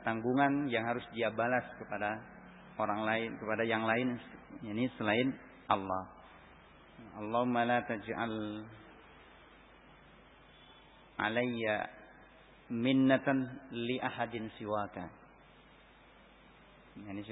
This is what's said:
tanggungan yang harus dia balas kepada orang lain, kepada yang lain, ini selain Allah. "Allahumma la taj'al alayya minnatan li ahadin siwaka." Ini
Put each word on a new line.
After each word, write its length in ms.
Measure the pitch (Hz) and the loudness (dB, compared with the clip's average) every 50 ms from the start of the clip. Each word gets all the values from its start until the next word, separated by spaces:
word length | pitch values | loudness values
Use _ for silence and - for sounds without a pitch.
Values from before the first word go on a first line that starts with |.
| - | -2
tanggungan 640 | 113 110 110 113 123 127 139 143 139 139 143 147 135 | -2 -2 0 0 2 4 4 4 4 4 2 0 0
yang 160 | 117 113 113 | 0 0 0
harus 160 | 117 120 123 - - - | 0 -2 -2 -4 -6 -2
dia 160 | 113 113 110 | 0 0 0
balas 320 | 107 110 117 120 127 123 - - - - | 2 2 2 2 2 0 0 -4 -10 -12
kepada 400 | 110 - 104 101 104 104 110 113 - - - - - - - - - - - | -10 -8 -6 -2 -2 -2 -2 -4 -8 -14 -18 -18 -20 -20 -20 -20 -20 -12 -4
orang 320 | - 107 104 104 107 110 107 | -2 0 0 0 0 0 0
lain, 220 | 113 113 117 113 113 110 | 0 0 0 -4 -6 -6
kepada 240 | 113 104 110 107 113 | -2 -2 0 2 2
yang 240 | 113 113 110 110 113 | 2 2 2 4 4
lain, 320 | 113 120 127 127 120 113 - - - - - - - - - 107 | 4 4 4 2 0 -2 -6 -12 -16 -18 -16 -16 -14 -12 -8 -4
ini 160 | 104 110 127 127 - - | 0 0 0 0 0 0
selain 320 | 113 104 107 117 127 135 - - - - - - - | 2 4 4 4 4 2 0 -2 -10 -18 -20 -18 0
Allah. 400 | - 104 101 95 95 92 92 92 - - - - - - - - - - - - - - - - - - - 113 104 - | 2 2 2 2 -2 -2 -2 -4 -8 -14 -20 -20 -20 -20 -20 -20 -20 -20 -20 -20 -20 -20 -20 -20 -20 -20 -20 -18 -16 -10
"Allahumma 480 | 107 107 107 113 117 123 123 120 120 117 | -8 -4 0 2 2 4 4 4 4 4
la 160 | 120 123 120 117 - | 4 4 2 2 0
taj'al 800 | 117 104 101 113 110 110 117 117 110 110 107 107 107 110 110 113 - - - - - - - - - - - - - - - - - - - - - - - - - - - - - - - - - - - - - - - - - - - - - - - - - | -4 -4 -4 -4 -4 -2 -2 -2 -2 -4 -4 -4 -6 -8 -10 -12 -16 -18 -20 -20 -20 -20 -20 -20 -20 -20 -20 -20 -20 -20 -20 -20 -20 -20 -20 -20 -20 -20 -20 -20 -20 -20 -20 -20 -20 -20 -20 -20 -20 -20 -20 -20 -20 -20 -20 -20 -20 -20 -20 -20 -20 -20 -20 -14 -6
alayya 720 | - 101 107 110 120 123 127 120 117 113 107 107 101 - - - - - - - - - - - - - - - - - - | -2 -2 2 2 2 2 2 0 0 0 0 0 0 -2 -6 -8 -16 -20 -20 -20 -20 -20 -20 -20 -20 -20 -20 -20 -20 -10 -6
minnatan 800 | 120 117 120 131 135 135 131 131 135 131 - 143 135 135 131 123 127 - - - | -2 0 2 4 6 8 8 8 6 6 4 2 2 2 0 -2 -8 -12 -14 -10
li 240 | 117 117 117 120 127 | -6 -4 -2 -2 -2
ahadin 560 | 127 127 127 - - 120 113 117 113 110 107 - - | -2 -2 -4 -2 -2 -4 -4 -4 -6 -8 -8 -8 -8
siwaka." 480 | 113 104 107 104 101 98 - 95 90 85 - - - - - - - - - - - - - - - - - - - - - - - - - - - - - - - - - - - - - - | -4 -2 -2 -2 -2 -4 -6 -8 -10 -10 -12 -18 -20 -20 -20 -20 -20 -20 -20 -20 -20 -20 -20 -20 -20 -20 -20 -20 -20 -20 -20 -20 -20 -20 -20 -20 -20 -20 -20 -20 -20 -20 -20 -20 -20 -20 -18 -16
Ini 220 | 101 104 95 101 101 107 | -12 -8 -8 -8 -6 -6